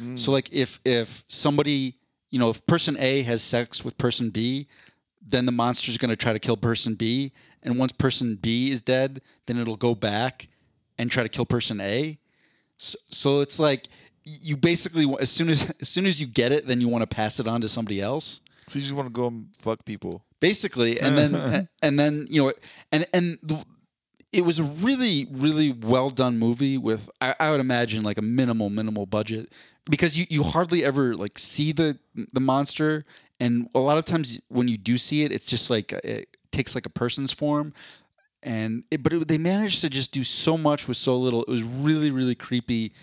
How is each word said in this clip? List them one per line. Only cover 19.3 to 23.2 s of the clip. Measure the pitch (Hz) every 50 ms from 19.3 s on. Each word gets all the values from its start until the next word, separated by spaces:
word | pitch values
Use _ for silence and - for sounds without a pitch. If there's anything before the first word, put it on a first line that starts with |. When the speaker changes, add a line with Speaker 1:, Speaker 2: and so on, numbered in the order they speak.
| 117 113 107 - -
Speaker 1:
fuck | - - 110 110 - -
people. | - 107 - - - 87 - _ _ _ -
Speaker 2:
Basically, | 151 185 - - - 185 - 123 117 117 117 -
and | - 135 139 147
then, | 151 147 147
Speaker 1:
<laughs> |
Speaker 2:
a-, | 165 147 123 - - 185 - _ -
and | 160 147 139 147
then, | 147 151 147 151 147 -
you | 151 151
know, | 135 135 - - - - - - - -
and, | 151 156 156 -
and | - 180